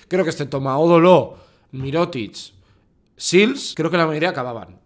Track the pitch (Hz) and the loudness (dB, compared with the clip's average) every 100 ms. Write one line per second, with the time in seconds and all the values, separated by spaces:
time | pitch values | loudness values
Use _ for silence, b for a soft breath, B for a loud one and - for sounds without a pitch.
0 | _ 185 165 160 143 139 135 135 165 170 | _ -2 -2 -4 -6 -4 -2 0 4 6
1 | 175 170 - B B B B 131 135 156 | 6 6 4 B B B B -12 -6 -4
2 | 170 127 101 - - _ _ _ _ _ | -4 -6 -10 -12 -20 _ _ _ _ _
3 | _ _ - 175 214 277 - - 160 175 | _ _ 0 2 2 0 -8 -6 -2 -2
4 | 160 151 175 156 123 117 92 90 | -2 -2 -4 -4 -8 -12 -16 -20